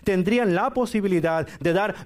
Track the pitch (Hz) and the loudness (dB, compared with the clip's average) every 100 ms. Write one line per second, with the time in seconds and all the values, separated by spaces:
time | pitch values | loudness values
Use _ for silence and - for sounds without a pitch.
0 | 208 185 185 240 220 175 254 262 240 220 | -2 0 2 2 2 0 0 -2 -2 0
1 | 196 175 165 160 - - 165 170 202 - | 0 0 2 0 -2 -4 0 2 0 -4